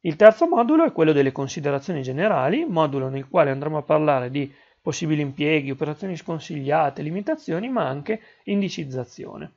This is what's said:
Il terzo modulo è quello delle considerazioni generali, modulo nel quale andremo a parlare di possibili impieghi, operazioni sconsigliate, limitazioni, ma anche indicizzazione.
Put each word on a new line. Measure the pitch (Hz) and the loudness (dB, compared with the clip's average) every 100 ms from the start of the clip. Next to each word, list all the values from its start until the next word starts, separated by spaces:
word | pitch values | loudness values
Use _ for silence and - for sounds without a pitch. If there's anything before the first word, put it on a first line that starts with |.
Il | 170 156 | -4 8
terzo | 214 220 339 | 8 8 2
modulo | 330 233 320 | 2 4 4
è | 320 | 2
quello | - 156 | 4 4
delle | 143 135 | 4 2
considerazioni | 135 135 - 143 139 139 156 | 0 -6 -4 -2 -4 -4 -6
generali, | 131 131 214 160 131 247 330 | -4 -2 0 2 0 0 0
modulo | 165 151 135 131 | 0 0 0 -4
nel | 135 135 | -6 0
quale | 180 147 | 2 2
andremo | 135 151 151 | 0 -4 -6
a | |
parlare | - 156 151 135 123 | 0 2 4 0 -2
di | 139 139 - _ _ | -4 -6 -10 _ _
possibili | - 143 160 151 | -8 -4 -2 0
impieghi, | 143 135 151 156 135 | -2 -2 0 0 0
operazioni | 135 151 151 196 | -6 -6 -6 -8
sconsigliate, | 165 - 160 - 156 135 156 147 - | -8 -8 -8 -8 -6 0 0 0 -2
limitazioni, | 151 180 208 311 - 165 240 | -6 -6 -4 -6 -4 -6 -4
ma | 247 139 | -2 -2
anche | 139 143 220 - _ | -4 -6 -8 -8 _
indicizzazione. | - 202 190 - 143 127 120 - 123 - - | -4 -2 -2 -6 -8 -8 -10 -12 -16 -14 -18